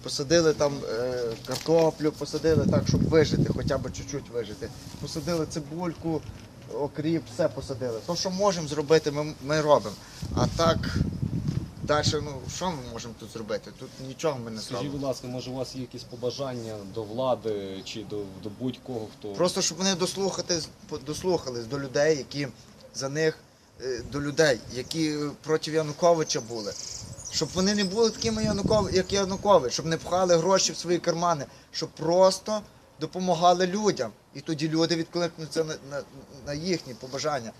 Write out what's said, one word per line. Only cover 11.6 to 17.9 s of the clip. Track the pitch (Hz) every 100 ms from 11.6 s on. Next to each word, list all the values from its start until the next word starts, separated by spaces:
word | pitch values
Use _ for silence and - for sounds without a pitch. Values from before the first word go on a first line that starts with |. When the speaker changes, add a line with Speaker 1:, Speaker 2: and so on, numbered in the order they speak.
| - -
Speaker 1:
далі, | - 147 147
ну, | 151 147 135 120 -
що | 180
ми | 156 123
можемо | 113 117 110
тут | 113
зробити? | 110 107 104 104 101
Тут | 127 117 131
нічого | 127 160 135
ми | 117
не | 110
Speaker 2:
Скажіть, | 104
Speaker 1:
зробимо. | 127 143
Speaker 2:
будь | 139
ласка, | 135 123 123
може, | 127 123
у |
вас | 127 123 131
є |
якісь | 123 123
побажання | - 123 123 117 135 123 113 107 98
до | 98
влади | 107 113 131 113 110 104 98 95
чи | 92